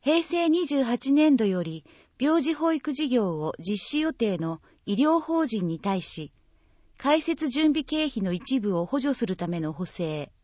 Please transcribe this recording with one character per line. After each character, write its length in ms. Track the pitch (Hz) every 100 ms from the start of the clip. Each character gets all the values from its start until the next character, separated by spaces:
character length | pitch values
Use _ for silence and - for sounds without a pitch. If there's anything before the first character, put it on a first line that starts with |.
平 220 | 269 330
成 260 | 330 339 339
二 160 | 330 330
十 180 | 285
八 280 | 240 247 262
年 240 | 285 311 262
度 100 | 214
よ 160 | 185
り、 240 | 170 160 - - _ _
病 240 | 277 330
児 140 | 285 311
保 180 | 320
育 200 | 320 -
事 160 | 277 302
業 280 | 247 196 156
を 140 | 151 -
実 180 | 170 208
施 220 | - 294
予 120 | 311
定 260 | - 220 180
の 220 | 165 165 _ _ -
医 80 | 202
療 240 | 302 330
法 260 | 320 330 302
人 220 | 220 180
に 120 | 160
対 220 | 196 190
し、 300 | - - 151 _ _ _ _ _ _ -
開 240 | 269 311
設 280 | 311 330 311
準 180 | 247 311
備 160 | 302
経 220 | - 311 311
費 180 | 226
の 100 | 190
一 260 | 180 - 262
部 200 | 208 175
を 80 | 175
補 140 | 285
助 120 | 269
す 100 | 269 202
る 80 | 185
た 100 | 175
め 140 | 175
の 140 | 156
補 120 | 147 180
正 460 | - 165 151 143 _